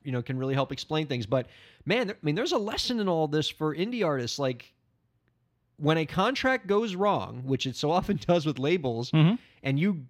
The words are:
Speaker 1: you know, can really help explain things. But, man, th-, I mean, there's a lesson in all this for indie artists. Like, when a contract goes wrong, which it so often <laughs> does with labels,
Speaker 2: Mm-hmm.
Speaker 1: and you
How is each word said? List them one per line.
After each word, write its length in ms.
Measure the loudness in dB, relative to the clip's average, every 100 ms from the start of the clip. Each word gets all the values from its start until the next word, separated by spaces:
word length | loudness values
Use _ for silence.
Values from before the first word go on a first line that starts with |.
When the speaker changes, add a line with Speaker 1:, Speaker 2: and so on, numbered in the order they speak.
Speaker 1:
you 80 | -6
know, 100 | -4
can 160 | -2 -4
really 160 | 0
help 160 | 0 0
explain 380 | -4 -4 -2 -2
things. 180 | -4 0
But, 220 | 0 -2 -10 -20 -10 -2
man, 200 | 0 0
th-, 120 | -2
I 20 |
mean, 120 | -2 -2
there's 160 | 0
a 60 | 0
lesson 420 | -2 -4 -2 -2
in 80 | 0
all 180 | 2 2
this 220 | 0 0
for 240 | -2 -4
indie 320 | -2 -2 0 0
artists. 320 | 0 -2 -2
Like, 340 | -2 -2 -10 _ _ _ _ _ _ _ _ _ _ -4
when 180 | 0 2
a 80 | 0
contract 600 | 0 0 0 0 0 0
goes 280 | 0 0
wrong, 480 | 0 2 0 -2 -8
which 220 | -2 -2 -2
it 100 | -2
so 140 | 0
often 280 | 0 0 0
<laughs> 40 | 2
does 200 | 2 2
with 120 | 0
labels, 520 | 0 0 0 -4 2
Speaker 2:
Mm-hmm. 240 | 6 6 4 -4 _
Speaker 1:
and 160 | -2 0
you 260 | 2 0 -6